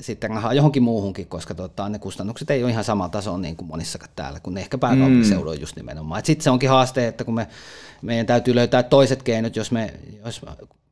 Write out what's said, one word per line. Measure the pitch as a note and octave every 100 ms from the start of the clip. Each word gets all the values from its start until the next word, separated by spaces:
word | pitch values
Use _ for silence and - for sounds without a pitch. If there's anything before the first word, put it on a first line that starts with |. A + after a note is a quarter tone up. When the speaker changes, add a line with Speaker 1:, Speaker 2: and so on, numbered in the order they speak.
Speaker 1:
sitten | - G#2 G#2+
rahaa | A2 A2+
johonkin | C#3 D3 C3+
muuhunkin, | A#2+ A2 G2 F#2+ E2+
koska | D#2+ -
tota, | F2+ F#2 - G2+
ne | G#2
kustannukset | G2 - G2 - D3+
ei | C#3
ole | B2
ihan | A2+
samalla | G#2 G#2 F2
tasolla | G#2 G2 F2+
niin | E2 E2
kuin | E2+
monissakaan | D#2+ E2 - - -
täällä, | C#2 D#2
kun | - B2
ehkä | - C3
pääkaupunkiseudulla | C3 C3 C3+ B2+ A2 F#2+ D#2
Speaker 2:
Mm. | D2+
Speaker 1:
just | - -
nimenomaan. | A#1+ D2+ D#2 G2
Et | -
sit | D3+
se | C#3
onkin | B2+ C3+
haaste, | C3 B2+ C3 A#2
että | -
kun | A#2+
me, | A2+ G#2+ - - - - -
meidän | A2+ A#2 A2
täytyy | A#2+ B2
löytää | A#2+ A#2+ B2+
toiset | B2 C#3 C3 C3
keinot, | B2+ A2+ A2+ A2
jos | G#2+
me, | A#2 G2+ C2+ - G2+
jos, | A2+ - - - - _ _